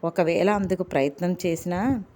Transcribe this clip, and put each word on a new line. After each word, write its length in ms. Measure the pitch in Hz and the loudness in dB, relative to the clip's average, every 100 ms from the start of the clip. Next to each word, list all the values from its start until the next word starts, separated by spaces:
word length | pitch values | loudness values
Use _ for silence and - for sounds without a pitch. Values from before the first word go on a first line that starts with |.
ఒకవేళ 460 | 170 165 165 170 202 | -4 0 2 4 2
అందుకు 320 | 208 190 185 | 2 0 -2
ప్రయత్నం 540 | 180 147 135 143 175 180 180 | 0 0 0 0 -2 -2 -2
చేసినా 560 | 165 175 175 226 254 190 | -2 -4 -2 0 -2 -4